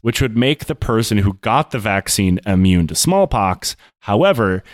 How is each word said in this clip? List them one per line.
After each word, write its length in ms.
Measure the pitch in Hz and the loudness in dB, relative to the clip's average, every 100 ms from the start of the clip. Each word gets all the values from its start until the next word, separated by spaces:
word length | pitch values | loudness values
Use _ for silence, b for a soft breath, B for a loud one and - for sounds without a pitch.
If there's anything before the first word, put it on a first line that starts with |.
which 200 | 117 - | -4 -2
would 160 | 131 113 | 0 0
make 280 | 131 147 - | 0 0 -4
the 100 | 143 | -6
person 440 | - 113 113 104 | -2 0 0 0
who 140 | 98 | -2
got 380 | 95 110 123 156 | -2 -2 0 0
the 80 | 123 | -4
vaccine 600 | 104 98 - - 95 90 - | -2 -2 -2 0 0 0 0
immune 420 | 92 95 90 80 | 2 4 4 2
to 80 | - | -2
smallpox. 800 | - 190 190 120 98 90 - - b b | 0 2 2 0 -2 -2 -8 -12 b b
However, 640 | - 104 190 143 101 92 - | -2 2 2 2 0 -2 -6